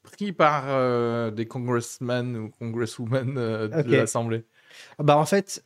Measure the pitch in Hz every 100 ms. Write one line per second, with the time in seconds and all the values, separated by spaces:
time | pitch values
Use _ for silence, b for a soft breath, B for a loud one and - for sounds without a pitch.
0 | - - 202 165 156 147 135 135 127 120
1 | 117 117 113 107 113 131 123 120 117 -
2 | 123 123 123 120 107 _ 117 113 113 -
3 | 117 131 127 139 117 110 110 160 131 131
4 | 113 120 117 113 - B B B B -
5 | 147 147 156 202 196 -